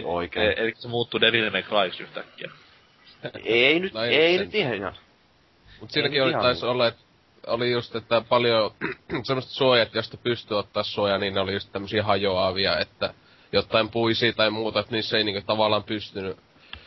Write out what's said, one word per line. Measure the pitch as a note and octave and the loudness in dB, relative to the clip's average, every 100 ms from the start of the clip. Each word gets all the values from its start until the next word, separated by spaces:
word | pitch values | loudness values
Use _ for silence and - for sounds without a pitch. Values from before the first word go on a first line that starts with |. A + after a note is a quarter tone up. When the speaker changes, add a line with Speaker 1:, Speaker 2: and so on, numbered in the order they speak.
Speaker 1:
se, | D2 | -4
Speaker 2:
oikein. | F2 E2+ - G#2+ | -4 -4 0 0
Speaker 1:
e-, | - | 0
elikkä | A2+ - | -2 -6
se | A#2+ | -8
muuttuu | A#2 A#2 A2 | -6 -2 2
Devil | A2+ A#2 G#2+ | 2 2 0
May | F#2+ | -2
Cryksi | F#2 G#2+ F#2 - | 0 0 0 -2
yhtäkkiä? | F#2 - - - - - - - _ _ - - C3 - | -12 -12 -14 -14 -16 -16 -20 -20 _ _ -20 -14 -14 -10
Speaker 2:
Ei | - A2+ B2+ D#3+ | 0 4 4 2
nyt, | F#3+ | 0
Speaker 3:
No | G#2+ | -4
ei | A#2 C3 | 0 2
Speaker 2:
ei | E3 F3+ | 4 2
Speaker 3:
sen. | G3 | -2
Speaker 2:
nyt | |
ihan. | G#3+ D#3 G2+ F#2+ - _ _ _ _ _ _ _ - | -4 -2 -4 -6 -10 _ _ _ _ _ _ _ -20
Speaker 3:
Mut | A2 | -8
Speaker 2:
Ei | |
Speaker 3:
siinäkin | D3+ C#3+ C#3+ | -4 -2 0
Speaker 2:
nyt | |
Speaker 3:
oli, | C3 | 0
Speaker 2:
ihan | B2 | 2
Speaker 3:
taisi | B2 B2 | 2 0
Speaker 2:
niin. | A#2 | -2
Speaker 3:
olla, | B2 A#2 | 2 0
et | - _ _ _ _ - | -2 _ _ _ _ -6
oli | A#2 B2 | -2 0
just, | A#2+ A2+ A#2 | -2 -4 -8
että | - A#2 A2+ | 0 0 4
paljon | B2 A#2+ A2+ G#2 - - - | 2 4 2 0 -4 -12 -12
<clears throat> | - C#3+ B2 | -8 -6 -2
semmoset | C3 - | -4 -4
suojat, | - C3 B2 A2 | 0 4 4 4
josta | A2 A2+ - | 0 -6 -6
pystyi | B2 A#2 - G#2 | -4 -4 -2 -4
ottaa | G2 G#2+ | -2 -4
suojaa, | G#2 - G2+ G2 | -4 0 0 2
niin | G2+ | 0
ne | F#2+ | -2
oli | F#2+ | -2
just | G2 - | -2 -6
tämmösiä | G2+ G2 A2 | -10 -4 -2
hajoavia, | G#2 G2+ G2 F#2 F#2+ F#2 F#2+ E2 | 2 2 2 0 0 0 0 0
että | - - G2 - _ _ - | -2 -4 -8 -8 _ _ -2
jotain | G2 G2 A2+ A2 | -2 2 2 2
puisia | A#2 A#2 A2 A#2+ | 0 0 2 0
tai | A2 A2 | 2 0
muuta, | G#2+ A2 G#2 | 0 -2 -2
et | G#2 | -2
niissä | A2+ G#2+ A2 | -4 -2 0
ei | |
niinku | G#2+ G2+ G2 | 0 -2 -2
tavallaan | G#2+ G#2+ G#2 | 2 2 2
pystynyt | G2+ G#2+ G2+ G2+ F#2+ - _ _ - - | -2 -8 -8 -8 -8 -10 _ _ -20 -20